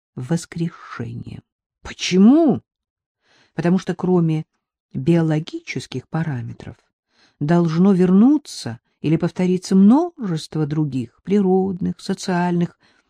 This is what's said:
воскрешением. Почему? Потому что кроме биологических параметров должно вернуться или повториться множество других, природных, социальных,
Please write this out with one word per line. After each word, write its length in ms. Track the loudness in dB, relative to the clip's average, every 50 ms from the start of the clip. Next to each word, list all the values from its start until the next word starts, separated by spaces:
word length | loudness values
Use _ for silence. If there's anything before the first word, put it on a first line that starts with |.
| _ _ _
воскрешением. 1300 | -14 -6 -6 -6 -6 -6 -10 -10 -8 -8 -8 -8 -14 -20 -18 -14 -14 -12 -12 -12 -14 -14 -16 -18 -18 -20 _ _ _ _ _ _ _
Почему? 800 | _ -20 -14 -10 -6 0 2 6 6 6 6 6 4 2 0 -2 -4 _ _ _ _ _ _ _ _ _ _ _ _ _ _ _ _ _ _
Потому 240 | -4 0 0 0 0
что 180 | -2 -4 -6
кроме 500 | -4 -2 0 2 2 2 0 -2 -4 -6 -10 _ _ _ _ _ _ _ _ -12
биологических 1120 | -4 0 2 2 2 2 0 -2 -2 -4 -6 -12 -14 -12 -10 -12 -12 -12 -10 -12 -12 -12 _
параметров 720 | -6 -6 -4 -4 -6 -8 -8 -10 -14 -14 -18 -20 -20 -20 _ _ _ _ _ _ _ _ _ _ _ _
должно 540 | -2 0 2 2 2 2 2 4 4 4 4
вернуться 840 | 4 4 4 6 6 6 6 4 2 0 -6 -14 -14 -12 -12 -12 -14 _ _ _ _
или 160 | -2 -2 -2 0
повториться 580 | -2 -4 -4 -2 -2 -2 -2 -2 -2 0 4
множество 880 | 6 6 6 6 4 2 -2 -6 -8 -8 -6 -6 -8 -8 -8 -6 -6 -6
других, 560 | -4 -4 -4 -4 -4 -4 -6 -8 -8 _ _ _
природных, 760 | -2 0 0 2 2 2 2 0 -2 -4 -6 -6 -6 -6 -8
социальных, 800 | -8 -8 -8 -8 -6 -4 -4 -2 -2 -2 0 -2 -2 -4 -6 _ _ _ _ _ _ _